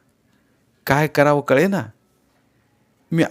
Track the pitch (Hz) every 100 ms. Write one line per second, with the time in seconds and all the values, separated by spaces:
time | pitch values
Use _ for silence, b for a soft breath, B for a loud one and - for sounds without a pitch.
0 | _ _ _ _ _ _ _ _ - 139
1 | 151 - 147 147 139 160 185 196 110 -
2 | _ _ _ _ _ _ _ _ _ _
3 | - 165 -